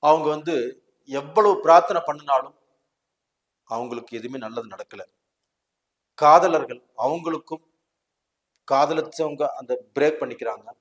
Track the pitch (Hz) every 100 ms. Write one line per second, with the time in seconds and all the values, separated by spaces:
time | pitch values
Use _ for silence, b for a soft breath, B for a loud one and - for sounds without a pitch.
0 | 147 160 151 151 151 156 120 135 _ _
1 | _ 135 143 165 208 190 156 165 170 175
2 | 165 147 143 135 131 _ _ _ _ _
3 | _ _ _ _ _ _ _ 117 123 120
4 | 117 117 117 135 110 117 113 - - 101
5 | 95 _ _ _ _ _ _ _ _ _
6 | _ - 147 160 180 165 120 123 _ -
7 | 123 165 165 160 - 160 _ _ _ _
8 | _ _ _ _ _ _ - 135 147 160
9 | 156 - 160 147 147 - 127 127 - -
10 | 147 156 131 117 113 110 - -